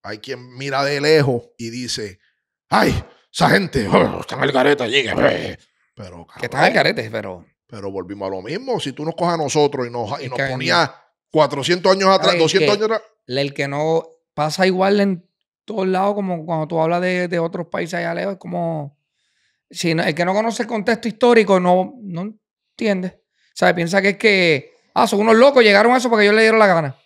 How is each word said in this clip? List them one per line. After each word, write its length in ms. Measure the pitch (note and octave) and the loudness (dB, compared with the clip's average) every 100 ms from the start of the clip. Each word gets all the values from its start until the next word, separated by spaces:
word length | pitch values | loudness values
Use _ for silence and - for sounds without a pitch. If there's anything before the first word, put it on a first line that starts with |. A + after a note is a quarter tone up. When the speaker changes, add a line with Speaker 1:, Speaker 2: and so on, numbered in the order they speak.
Speaker 1:
Hay 160 | G2 G#2+ | -14 -14
quien 360 | C3 B2 B2+ B2 | -12 -14 -14 -10
mira 280 | C#3 C3+ | -4 0
de 160 | C#3 C#3+ | 0 2
lejos 440 | D3 D#3 C#3 A#2+ - _ | 4 6 4 0 -6 _
y 140 | A#2 | -12
dice, 500 | A#2+ B2 - G#2 F#2 _ _ _ _ _ | -10 -8 -8 -10 -14 _ _ _ _ _
"Ay, 340 | G3+ A3+ - - _ _ | 2 2 0 -6 _ _
esa 160 | - D#3+ | 0 2
gente, 400 | G3 F#3 C3 G2+ | 2 0 -4 -2
oh, 320 | G3 C3+ - | 0 0 -4
están 200 | - C3 | -10 -4
al 120 | - | -2
garete 320 | C3 C#3 C#3+ | 2 2 0
allí, 180 | A#2 C3+ | 0 -2
que, 80 | A2+ | -2
eh". 480 | G#2+ C#3 F2 D#2+ - _ _ _ | 0 0 0 -8 -12 _ _ _
Pero, 320 | - F#2+ F2 E2 - | -20 -20 -20 -20 -12
Speaker 2:
Que 60 | |
están 160 | A#2+ C3+ | -8 0
al 60 | F3 | 2
Speaker 1:
cabrón, 80 | |
Speaker 2:
garete, 360 | G#3+ D3 - A2 | 2 0 -2 -6
pero 360 | A2 G2+ F2+ - _ _ | -8 -10 -14 -20 _ _
Speaker 1:
pero 240 | A2 G2 | -12 -10
volvimos 380 | G2 F2+ G2+ F#2+ | -10 -10 -8 -8
a 20 | |
lo 120 | F#2+ | -8
mismo. 360 | G2+ F3+ C4+ G#3+ | -8 -10 -6 -6
Si 120 | C#3+ | -6
tú 120 | B2+ | -8
nos 100 | D3+ | -10
coges 200 | E3 F3 | -4 -2
a 40 | E3 | -2
nosotros 480 | C#3+ D3+ C#3+ C3+ A#2+ | 0 2 2 0 -6
y 40 | |
nos, 300 | A#2+ G#2 C#3+ | -6 -6 -8
y 40 | |
Speaker 2:
Es 60 | C3+ | -8
Speaker 1:
nos 80 | C3 | -6
Speaker 2:
que 80 | C3+ | -4
Speaker 1:
ponías 440 | B2+ D#3+ F3 D3+ - _ _ _ | -4 0 2 0 -4 _ _ _
cuatrocientos 600 | D#3 D3 C#3+ C3 F3+ F#3 | 2 2 0 -2 0 2
años 200 | F#3+ F#3+ | 4 4
atrás, 240 | F#3+ F#3+ | 4 2
Speaker 2:
Ay, 40 | F3+ | 2
Speaker 1:
doscientos 380 | D#3+ F3+ D3+ G#2 | 2 2 2 0
Speaker 2:
que 80 | |
Speaker 1:
años 120 | A2 A3 | -2 -4
atrás. 140 | - _ - | -8 _ -8
Speaker 2:
el 280 | C3 C#3+ | -4 -4
que 120 | C#3 C#3 | -4 -6
no 400 | C#3+ D#3 E3 - _ _ | -2 0 -2 -4 _ _
pasa 320 | - D3+ D3+ F#3 | -6 -4 0 0
igual 340 | F#3 F#3+ G3+ | 2 2 2
en 300 | G3+ F3 _ _ _ _ | 0 -2 _ _ _ _
todos 240 | - G#3+ F#3+ | -10 -4 -2
lados, 260 | F#3 G3+ | 0 -2
como 300 | G#3 F#3+ F3 | -2 -4 -6
cuando 240 | D#3+ D#3+ D#3 | -4 -6 -4
tú 120 | E3 | -2
hablas 200 | D#3+ F3 | 0 0
de, 280 | F3+ F3+ F3 | -2 -4 -4
de 100 | F3 | -4
otros 300 | E3 F3+ E3 | -4 -6 -8
países 260 | - E3+ | -8 -6
allá 180 | F3 E3+ | -6 -6
lejos, 220 | E3+ F#3+ | -6 -8
es 40 | F#3+ | -10
como, 600 | F3+ F3 E3+ D#3+ C#3+ _ _ _ _ _ _ _ _ | -10 -6 -6 -6 -10 _ _ _ _ _ _ _ _
si 240 | - E3+ | -6 -2
no, 80 | D#3+ | -2
el 120 | F3 | -2
que 120 | D#3 F3 | -2 -2
no 80 | |
conoce 300 | G3 A3+ G#3+ | 0 -2 -4
el 40 | A3+ | -6
contexto 400 | A3+ G3+ A3+ A#3 | -4 -2 -2 -4
histórico 500 | - B3 A#3 G3 F#3 | 0 4 4 4 2
no, 360 | F3+ F#3 F#3 B3+ | 4 2 0 -10
no 320 | G3+ E3 G3+ A3 _ _ _ - | -12 -10 -10 -14 _ _ _ -4
entiende. 460 | A3+ F#3+ F#3 _ _ _ _ | -2 -2 -4 _ _ _ _
¿Sabe? 180 | - F3+ | 0 0
Piensa 300 | F3 E3+ G3 | 0 -2 0
que 80 | G3 | 0
es 80 | G3+ | 2
que, 560 | A3 G3 F3 C#3+ - _ _ | 2 4 2 2 -2 _ _
ah, 120 | - A3 | -2 0
son 140 | G3+ | 2
unos 160 | A3 A3 | 2 6
locos, 260 | C4+ C4+ | 6 6
llegaron 300 | A3 G3+ A#3 | 6 6 4
a 40 | B3+ | 2
eso 140 | A#3+ | 2
porque 140 | A3+ | 2
ellos 100 | G#3 | 4
le 80 | G#3+ | 4
dieron 160 | A3 A3 | 4 6
la 80 | G#3 | 4
gana. 300 | E3+ C#3+ B2+ | 4 0 -10